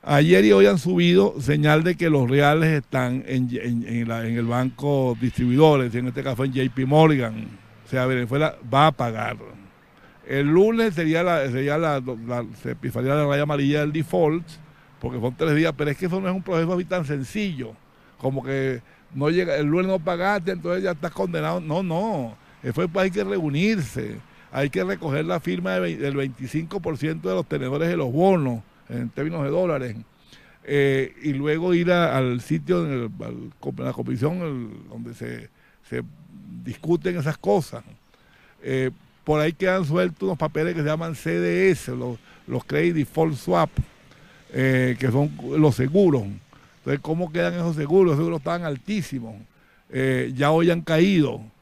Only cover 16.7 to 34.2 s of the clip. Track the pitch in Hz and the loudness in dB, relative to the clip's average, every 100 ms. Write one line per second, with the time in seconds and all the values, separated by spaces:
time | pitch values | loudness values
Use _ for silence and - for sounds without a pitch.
16.7 | 180 175 185 143 147 131 214 202 143 117 | -2 -2 -4 -2 -6 -6 -4 -4 -6 -10
17.7 | 110 _ _ _ _ 135 135 127 135 135 | -14 _ _ _ _ -4 -4 -4 -2 -2
18.7 | 123 - _ _ 131 147 170 180 143 147 | -4 -10 _ _ -4 0 0 0 0 2
19.7 | 165 185 190 160 175 190 208 170 180 165 | 2 0 -2 -2 -2 0 -2 -2 -6 -4
20.7 | 180 190 165 151 - 190 165 151 175 156 | -2 -2 -4 -8 -4 -4 -2 -4 -4 -4
21.7 | 156 190 165 220 185 120 107 - - 127 | -4 -2 -4 -2 -4 -6 -12 -20 -12 -8
22.7 | 120 180 185 190 185 196 196 156 143 202 | -4 -2 0 0 0 -2 -2 -2 0 2
23.7 | 220 123 123 113 110 - - - 131 143 | 0 -2 -6 -8 -10 -16 -20 -10 -4 -2
24.7 | 185 185 190 160 139 160 180 - 180 180 | -2 -4 -4 -2 -2 -2 -4 -2 -4 -2
25.7 | 185 180 165 139 139 135 123 127 151 165 | -2 -2 -4 -4 -2 -4 -6 -6 -6 -6
26.7 | 202 170 135 151 160 175 185 151 147 127 | -6 -6 -4 -4 -4 -4 -4 -2 -4 -4
27.7 | 143 170 175 131 135 185 185 135 117 - | -2 -2 0 -2 4 4 4 2 -2 -10
28.7 | _ _ 120 120 - 151 165 139 160 180 | _ _ -8 -6 -6 -6 -4 -2 0 0
29.7 | 147 127 110 113 _ _ - - _ - | -2 -6 -10 -16 _ _ -20 -20 _ -2
30.7 | 143 139 135 131 - 151 135 147 160 180 | 2 4 2 -2 -4 -4 -2 0 0 2
31.7 | 175 175 175 165 131 127 120 - 160 143 | 2 4 4 4 2 0 -2 -2 -4 0
32.7 | 180 160 131 117 - 110 120 117 - 139 | 0 0 -4 -6 -8 -10 -10 -14 -10 -10
33.7 | 123 131 123 - 127 | -6 -6 -6 -6 -2